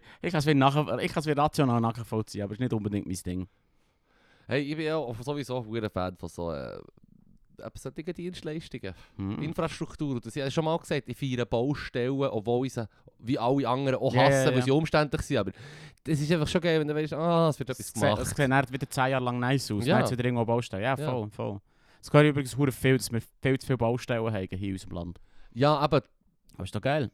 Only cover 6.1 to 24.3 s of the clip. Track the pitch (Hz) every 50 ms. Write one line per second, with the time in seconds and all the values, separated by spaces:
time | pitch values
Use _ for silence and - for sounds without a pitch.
6.1 | 90 - 87 82 - 90 85 85 78 69 64 53 50 50 50 50 _ - - _
7.1 | - - _ - - - _ _ - - - 113 _ - - 131 - 170 156 180
8.1 | 170 - 170 185 180 - - 156 151 165 - - - 117 - 95 90 - - _
9.1 | - 101 98 98 110 - 143 156 170 180 165 156 - - 160 - - - 156 143
10.1 | 131 117 - 113 - 151 135 139 - 165 160 156 165 170 - - 160 139 - 123
11.1 | 123 - 143 131 127 120 117 - 123 117 123 147 143 - - - - 127 120 131
12.1 | 139 135 139 135 - 110 95 120 120 123 135 127 - 120 110 - _ _ _ -
13.1 | _ _ - 113 143 113 113 123 139 143 123 117 127 135 139 135 127 - 127 123
14.1 | 120 127 139 139 139 135 131 151 127 127 123 131 135 160 165 - - 151 151 127
15.1 | - - - - 143 110 95 98 - - - - - - - - - _ - -
16.1 | 160 135 151 147 180 160 151 - - 175 170 170 160 160 147 147 151 151 156 147
17.1 | 160 147 165 170 170 165 165 156 135 - 127 - 127 - 101 - - 113 147 120
18.1 | 107 113 - - - 151 143 127 131 139 131 120 131 131 143 - - 139 127 135
19.1 | 135 127 127 123 120 123 123 127 139 131 - - 107 101 117 143 196 - 147 107
20.1 | 127 117 120 127 123 117 110 113 117 123 117 - - 95 107 131 135 131 151 127
21.1 | 127 120 107 107 - - 117 113 101 101 _ _ _ _ _ _ _ _ - -
22.1 | - 147 151 151 135 147 131 117 117 131 143 131 117 - - 131 135 120 - -
23.1 | 117 110 - - _ _ - 131 135 - - - 131 113 117 113 127 123 - -
24.1 | 120 113 113 113